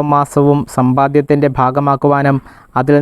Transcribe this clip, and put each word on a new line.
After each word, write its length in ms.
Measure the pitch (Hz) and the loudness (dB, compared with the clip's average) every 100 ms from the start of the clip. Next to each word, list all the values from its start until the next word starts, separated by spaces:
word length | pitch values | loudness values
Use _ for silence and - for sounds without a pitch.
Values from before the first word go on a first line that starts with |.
| 147 | 2
മാസവും 460 | 143 143 147 143 147 - - | -2 0 0 2 0 -2 -2
സമ്പാദ്യത്തിൻ്റെ 720 | 127 131 139 143 143 143 143 135 | 0 0 0 0 0 0 0 0
ഭാഗമാക്കുവാനും 800 | 127 135 143 139 143 143 139 139 - - - 123 | -2 0 -2 0 0 0 0 -2 -4 -18 -8 -4
അതിൽ 160 | 135 147 | 0 2